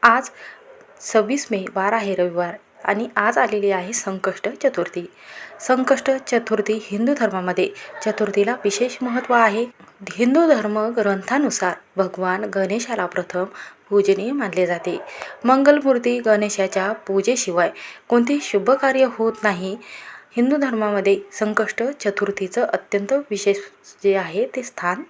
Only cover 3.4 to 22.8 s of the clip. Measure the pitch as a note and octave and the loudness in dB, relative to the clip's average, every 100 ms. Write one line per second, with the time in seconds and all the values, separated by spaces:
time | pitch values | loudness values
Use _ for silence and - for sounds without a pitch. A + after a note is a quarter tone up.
3.4 | A#3+ G#3 G3+ F#3+ F3+ A#3 - F#3+ F#3+ F3+ | 2 2 0 0 -2 -6 -6 -4 -4 -4
4.4 | G3+ B3+ C4+ - F3 - E3+ _ - - | -8 -2 -2 -2 -6 -6 -12 _ -20 -20
5.4 | - - - B3+ C4 C4 - C4 - A#3+ | -18 -16 -2 0 4 2 2 -2 0 -2
6.4 | A#3 G#3+ G#3 G#3+ - G#3 A#3+ C#4+ A3+ F#3 | 0 -2 0 -2 -4 -2 0 2 0 0
7.4 | F3+ F3+ F3+ - - - - G#3 G#3 G3+ | -2 0 -2 -4 -16 -6 -4 -2 0 2
8.4 | G3+ B3 G#3 G3 B3 - B3 A#3+ B3 A#3+ | 0 0 -2 0 -2 -2 -4 -4 2 4
9.4 | A3+ G#3 A#3+ - - _ F#3+ - A#3+ C#4 | 4 2 -4 -8 -20 _ -14 0 4 6
10.4 | E4+ B3+ G#3 G#3+ G#3+ A#3 G3+ G3 G3 C4+ | 6 4 2 -2 -2 0 0 0 -2 0
11.4 | C#4+ - F#3 F3 _ F#3 F#3 F#3 F#3 F#3 | 0 0 -2 -4 _ -4 -4 -2 -2 -2
12.4 | G#3+ G3 F#3+ G#3+ A#3 A3+ F3 - F3 F3+ | -2 -2 -2 -2 -4 -4 -4 -4 -4 -4
13.4 | F#3+ - - - _ G3+ G3 F#3+ G#3+ C#4+ | -4 -8 -20 -20 _ 2 4 2 0 -4
14.4 | G#3+ F3 F3+ E3+ F3+ E3+ - - - - | -2 0 0 0 -4 -6 -10 -14 -14 -4
15.4 | A#3 C4 C#4 D4 C4+ B3 A#3+ A#3+ A3+ G#3 | 2 6 6 6 4 2 2 0 2 2
16.4 | G#3 G3+ F#3+ F#3+ F#3+ A3 - G3 G3 A#3+ | 2 0 0 0 -2 -4 -2 0 2 0
17.4 | - E3+ E3+ - - - _ A#3+ A#3+ C#4+ | 0 2 2 0 -18 -20 _ 2 4 0
18.4 | - G3+ F#3+ C4+ C4+ C4 C4 A#3 A3+ A3 | 0 0 2 4 4 4 2 2 -2 0
19.4 | G#3+ F3+ F#3+ A3 - - - - - - | -2 -2 -4 -8 -12 -20 -18 -20 -8 0
20.4 | B3 D4 C#4 A3+ G#3+ G3+ F#3+ G3 G3 - | 2 2 0 0 0 2 2 2 0 -4
21.4 | G#3+ G#3+ G#3 - A#3 C#4+ G#3 G3 G3+ G3+ | 0 0 0 -2 -4 -2 -4 -2 -4 -4
22.4 | F#3 - - F#3 | -4 -2 0 -2